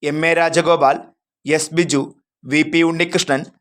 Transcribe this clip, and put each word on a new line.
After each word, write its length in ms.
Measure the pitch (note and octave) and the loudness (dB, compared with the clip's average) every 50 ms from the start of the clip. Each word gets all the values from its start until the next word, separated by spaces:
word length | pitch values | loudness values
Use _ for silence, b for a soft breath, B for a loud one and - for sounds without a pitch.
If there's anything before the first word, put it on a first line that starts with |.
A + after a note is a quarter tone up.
| - D3 | -4 -4
എം 100 | C#3+ D#3 D#3+ E3 | -4 0 0 2
എ 40 | E3 E3 | 2 2
രാജഗോപാൽ, 560 | E3+ E3 - E3 E3 D#3 E3+ D#3+ C#3 C3+ C#3+ - - - _ _ _ _ _ _ _ C3+ D3+ D#3 | 2 2 2 0 2 2 2 4 4 2 2 0 -4 -14 _ _ _ _ _ _ _ -2 -2 -2
എസ് 160 | D3+ - D#3+ D#3+ | -2 -2 -2 -2
ബിജു, 260 | - - C3+ C#3 C3+ C#3 - _ _ _ _ _ _ B2 | 0 0 0 -2 -2 -4 -12 _ _ _ _ _ _ -4
വി 100 | C3 D3+ D#3 D#3 | 0 0 0 2
പി 80 | - E3 E3 E3 | 2 0 2 2
ഉണ്ണികൃഷ്ണൻ 520 | E3+ E3 F3 F3 - F#3 - - C#3+ C3+ D#3 - _ _ | 0 -2 -4 -2 -2 -4 -2 0 -2 -4 -4 -8 _ _